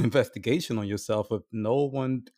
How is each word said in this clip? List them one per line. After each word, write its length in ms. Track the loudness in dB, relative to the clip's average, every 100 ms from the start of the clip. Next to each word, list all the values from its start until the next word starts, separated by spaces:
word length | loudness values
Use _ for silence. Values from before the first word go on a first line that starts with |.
investigation 760 | 2 4 2 0 0 0 0 -2
on 80 | -2
yourself 440 | -4 0 -2 0
with 140 | -4 -4
no 320 | -4 0 2
one 420 | 0 -2 -2 -4 -6